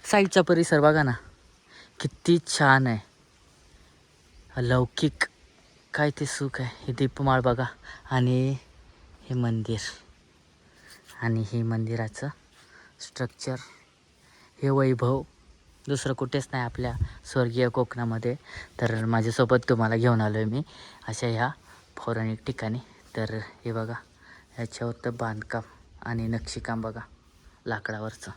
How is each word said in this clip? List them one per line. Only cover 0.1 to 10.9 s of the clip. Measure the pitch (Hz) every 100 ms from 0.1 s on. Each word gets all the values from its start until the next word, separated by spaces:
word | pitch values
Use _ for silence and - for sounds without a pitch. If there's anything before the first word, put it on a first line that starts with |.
साईडचा | 208 196 190
परिसर | 175 170 170 151
बघा | 147 156
ना, | 139 113 - - - _ _ - - _
किती | 135 - - 170 -
छान | - 143 135 127
आहे, | 110 - _ _ _ _ _ _ - - _ _ _ _ - - -
अलौकिक | 120 127 123 - 151 - - _ _ _ _ _ _
काय | - 147
ते | - 143
सुख | - 139 -
आहे. | 123 - -
हे |
दीपमाळ | 120 135 - 139 131
बघा | 123 120 123 - - - -
आणि | 127 123 127 131 135 - - - - - -
हे | -
मंदिर | 127 120 113 107 113 - - - _ _ _ _ _ _ _ -